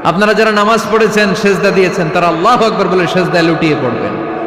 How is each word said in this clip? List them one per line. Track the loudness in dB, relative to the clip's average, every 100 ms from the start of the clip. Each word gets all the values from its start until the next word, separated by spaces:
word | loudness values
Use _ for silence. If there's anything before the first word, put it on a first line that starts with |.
আপনারা | -2 0 0
যারা | 2 2
নামাজ | 2 2 0 0
পড়েছেন, | 0 2 2 0 0
সিজদা | 0 0 0
দিয়েছেন, | 2 0 0 -2
তারা | 0 0
আল্লাহু | 0 2 2 0
আকবার | 0 0
বলে | 0 0
সিজদায় | 0 0 0
লুটিয়ে | 0 0 0 0
পড়বেন। | -2 -4 -6 -6 -8 -8